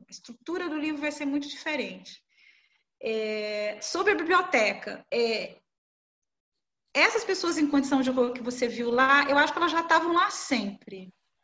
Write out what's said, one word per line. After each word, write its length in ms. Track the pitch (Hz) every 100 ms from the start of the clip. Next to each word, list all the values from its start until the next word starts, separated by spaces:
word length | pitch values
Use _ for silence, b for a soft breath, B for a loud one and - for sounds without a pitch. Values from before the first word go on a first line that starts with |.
| -
A 20 |
estrutura 580 | - - 233 - 349 359
do 80 | 302
livro 240 | 302 294
vai 120 | 294
ser 120 | 294
muito 220 | 285 285 285
diferente. 720 | - 320 302 196 185 - - _ b b b b b _ _
É, 800 | 226 220 220 214 214 208 208 208
sobre 320 | - 349 381
a 40 | 403
biblioteca, 920 | 330 359 359 277 208 202 - 202 -
é, 480 | 240 233 220 - - _ _ _ _ _ _ _ _ _ _ _ _ _
essas 300 | 269 370 440
pessoas 340 | 415 370 349 311
em 80 | 294
condição 360 | 285 254 269
de 80 | 262
rua 220 | 254 240
que 100 | 240
você 260 | 233 247 240
viu 220 | 226 240
lá, 340 | 240 262 277 269
eu 100 | 285
acho 140 | 302
que 60 | 339
elas 140 | 339
já 80 | 330
estavam 320 | 330 330 339
lá 180 | 339 392
sempre. 800 | 415 - 247 202 202 - 196 185 - _ _